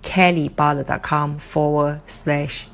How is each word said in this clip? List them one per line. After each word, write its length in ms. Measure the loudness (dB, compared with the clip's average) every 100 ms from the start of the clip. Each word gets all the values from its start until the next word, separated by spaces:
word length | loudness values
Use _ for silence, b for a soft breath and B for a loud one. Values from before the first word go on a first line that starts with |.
kelly 480 | -2 2 4 4 -2
butler 340 | 0 2 2 -2
dot 180 | -4
com 340 | -2 -2 -2 -6
forward 640 | -4 0 2 2 0 -2 -12
slash 600 | -8 -2 -2 -2 -8 -14